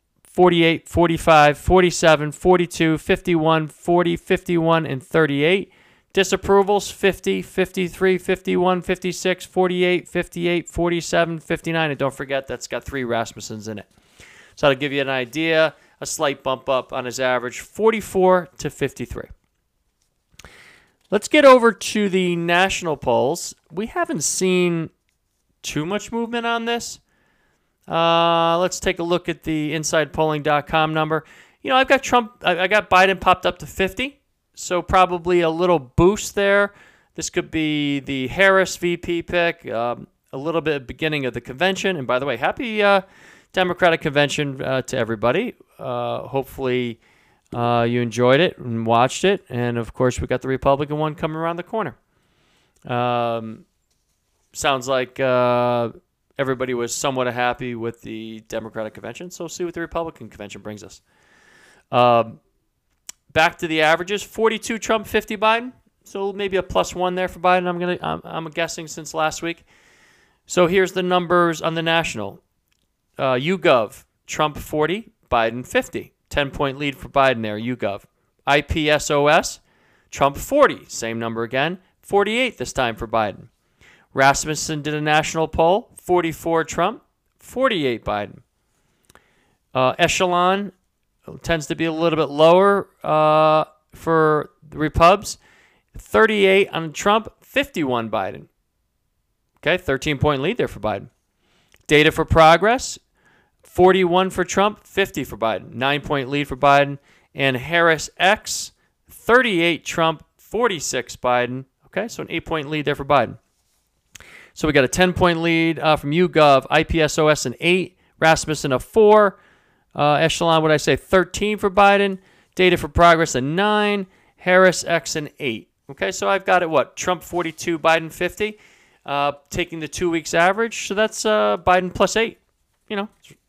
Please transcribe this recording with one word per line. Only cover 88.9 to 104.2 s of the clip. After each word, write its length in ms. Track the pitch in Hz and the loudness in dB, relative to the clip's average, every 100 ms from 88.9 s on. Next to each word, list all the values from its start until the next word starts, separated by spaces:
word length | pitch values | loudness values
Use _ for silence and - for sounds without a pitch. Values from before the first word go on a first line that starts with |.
| _ _ _ _ _ _ _ _ | _ _ _ _ _ _ _ _
Uh, 200 | 127 127 - | -2 0 2
Echelon 760 | 165 - 185 175 180 196 202 - _ _ _ _ - - | 0 2 0 2 2 0 -4 -14 _ _ _ _ -20 -12
tends 260 | - 165 147 | -6 -4 -4
to 80 | 151 | -4
be 100 | 165 | -4
a 60 | |
little 260 | 160 170 156 | -2 0 0
bit 120 | 143 | -2
lower, 600 | 143 160 180 196 202 - _ | 4 6 6 4 2 -4 _
uh, 600 | 156 156 156 156 156 156 - _ _ | -4 2 4 4 4 2 0 _ _
for 580 | - 160 165 156 151 - _ - | -10 -2 2 2 0 -4 _ -18
the 80 | 143 | -6
Repubs, 600 | 151 - 170 208 - - _ _ _ _ _ - | -4 4 4 4 0 -14 _ _ _ _ _ -20
thirty-eight 720 | - 208 220 214 190 190 196 | -2 2 4 4 4 4 2
on 180 | 160 160 | -4 -8
Trump, 380 | 147 202 220 214 - | -4 0 0 -2 -12
fifty-one 680 | _ - 277 - 139 123 113 | _ -4 -4 -4 -2 -2 -2
Biden. 380 | 107 95 98 151 _ _ _ _ _ _ _ _ _ _ _ | -4 -6 -8 -18 _ _ _ _ _ _ _ _ _ _ _
Okay, 180 | 147 180 | -2 -2
thirteen 400 | - 135 156 139 | 0 -2 -2 0
point 240 | 147 139 | 0 0
lead 160 | 151 240 | -2 -2
there 100 | 127 | -4
for 120 | - | -4
Biden. 300 | 107 101 - _ _ _ _ _ _ _ - | -6 -6 -8 _ _ _ _ _ _ _ 2
Data 240 | 151 151 | 4 4
for 140 | 156 151 | 2 2
Progress, 760 | 160 160 170 208 247 - - _ _ _ _ _ _ | 6 8 8 4 0 -4 -12 _ _ _ _ _ _
forty-one 640 | _ - 185 185 185 180 | _ 4 6 6 4 2